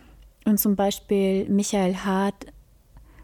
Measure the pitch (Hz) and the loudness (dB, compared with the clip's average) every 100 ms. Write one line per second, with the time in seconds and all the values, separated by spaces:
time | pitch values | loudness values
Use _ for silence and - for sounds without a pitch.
0 | - - - _ - 208 214 196 202 - | -20 -20 -20 _ -2 0 2 0 0 -2
1 | - 202 196 190 - 196 202 208 185 185 | -2 0 2 0 0 -2 0 0 0 -2
2 | 196 190 196 - - - - _ _ - | -2 -2 -2 -4 -14 -20 -20 _ _ -20
3 | - - | -20 -20